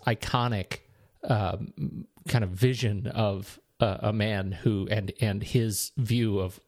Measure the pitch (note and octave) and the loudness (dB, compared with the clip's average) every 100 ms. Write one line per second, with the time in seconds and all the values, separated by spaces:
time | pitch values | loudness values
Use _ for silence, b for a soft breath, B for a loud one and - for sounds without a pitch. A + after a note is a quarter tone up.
0 | - A2+ - B2+ A#2+ G#2 F2+ - _ b | -2 -2 0 0 0 0 -4 -8 _ b
1 | b - - A2 F#2 G#2+ - - - - | b -8 0 2 2 -2 -6 -6 -6 -6
2 | - - - A#2+ G2 F#2 B2+ B2+ A#2 G#2 | -14 -14 -2 0 0 2 2 2 0 0
3 | B2+ - G#2+ G2 - - _ - A2+ F#2 | -2 0 0 0 -8 -16 _ 0 0 0
4 | G#2+ G#2+ G#2+ G#2 F#2+ F#2+ A2 G2+ F#2+ G#2+ | 0 2 0 0 -2 0 0 0 0 -2
5 | G2 - A2 G2 - C3 A2+ G2+ - - | -2 -2 0 0 0 2 2 -2 -4 -2
6 | A2+ A#2 A2 G2 F#2 - | 2 4 4 2 -2 -6